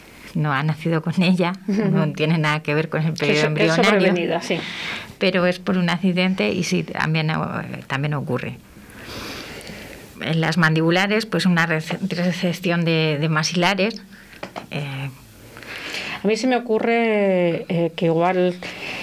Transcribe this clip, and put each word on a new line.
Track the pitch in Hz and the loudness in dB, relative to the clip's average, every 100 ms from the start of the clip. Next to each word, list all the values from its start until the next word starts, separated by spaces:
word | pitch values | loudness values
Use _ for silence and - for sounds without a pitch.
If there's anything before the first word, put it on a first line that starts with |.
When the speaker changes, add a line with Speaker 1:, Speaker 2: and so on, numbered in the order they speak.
| - - - 170 | -20 -20 -8 -2
Speaker 1:
no | 151 | 0
ha | 135 | 2
nacido | 151 151 165 165 | 0 0 0 0
con | 165 175 | 0 2
ella, | 180 185 175 185 - | 4 4 2 -2 -2
Speaker 2:
Ujú. | 202 208 | 0 2
Speaker 1:
no | - 156 | 2 2
tiene | 147 151 165 | 0 0 2
nada | 151 151 | 2 0
que | 156 147 | 0 0
ver | 160 | 0
con | 156 | 0
el | 156 | 0
periodo | 151 147 147 | 0 0 2
Speaker 2:
Es, | |
es | 151 | 2
Speaker 1:
embrionario. | 151 165 160 208 | 2 2 4 4
Speaker 2:
sobrevenida, | 208 190 180 170 165 | 4 4 2 0 -2
sí. | - 170 - - - - - - | -2 -4 -4 -8 -8 -10 -10 -2
Speaker 1:
Pero | 196 185 180 | 0 2 2
es | 180 | 0
por | 185 185 | 0 2
un | 175 | 2
accidente | 175 190 175 185 190 208 | 2 2 2 2 2 0
y | 185 | 0
sí, | 170 180 | 0 -2
también, | 160 - - 160 156 | -2 -2 0 0 0
eh, | 156 156 - 123 127 - | -2 -2 -4 -8 -10 -6
también | 135 151 147 | -2 -2 -2
ocurre. | - 123 - 127 - - - - - - - - - - - - - - - - | -2 -4 -4 -10 -16 -20 -20 -18 -14 -12 -12 -12 -14 -14 -14 -14 -16 -18 -18 -10
En | - 165 | -4 0
las | 160 160 | 0 2
mandibulares, | 160 160 165 175 196 214 220 | 4 4 4 4 2 0 0
pues | 165 185 | 0 2
una | 175 165 | 4 2
rece-, | 160 156 185 190 | 0 -2 -6 -4
resección | 175 175 175 180 165 185 170 165 | -2 -2 0 -2 -2 0 0 2
de, | 160 156 147 | 2 2 0
de | 160 | 0
maxilares. | 156 160 180 175 202 202 233 - - - - - - - | 0 0 2 2 2 0 -2 -14 -20 -20 -16 -12 -12 -10
Eh, | 147 143 135 139 127 - - - - - - - - - - | -8 -6 -6 -8 -10 -20 -20 -20 -18 -14 -12 -10 -10 -8 -4
Speaker 2:
A | 196 | 0
mí | 220 | 0
se | 262 | 2
me | 247 | 0
ocurre, | 240 220 220 233 226 214 202 185 175 156 - | 2 0 2 2 2 2 4 4 2 0 -2
eh, | 170 170 165 | 0 0 0
que | 170 | 2
igual | 165 175 185 180 180 - - - - | 4 2 4 2 0 -10 -12 -10 -10